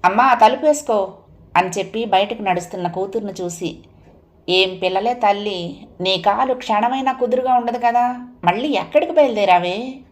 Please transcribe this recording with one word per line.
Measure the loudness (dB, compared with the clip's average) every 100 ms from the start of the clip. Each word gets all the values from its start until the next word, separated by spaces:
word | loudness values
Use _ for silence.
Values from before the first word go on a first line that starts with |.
| 2
"అమ్మా, | 2 2
తలుపేసుకో" | 6 4 6 2 2 0 -2 -2 -8 _ -20 -4 -2
అని | 0
చెప్పి | -4 -6 -6 0
బయటకు | 0 0 -4
నడుస్తున్న | -2 -2 -4 -8 -6
కూతుర్ను | -4 -4 -6 -8 -8
చూసి, | -8 -6 -8 -10 -20 _ -20 -20 _ _ 0
"ఏం | 2 2 0
పిల్లలే | -2 0 -2
తల్లి, | 0 0 0 -2 -8 -10 -12 -20 -4
నీ | -2 2
కాలు | 0 0 0
క్షణమైనా | -2 -2 0 0 -2 -4
కుదురుగా | -2 0 0 2
ఉండదు | 0 0 0
కదా, | 0 2 0 -4 -14 -2
మళ్ళీ | -2 0 -2
ఎక్కడికి | -4 0 0 2
బయలుదేరావే?" | 2 2 2 4 4 4 -4 -8 -12 -20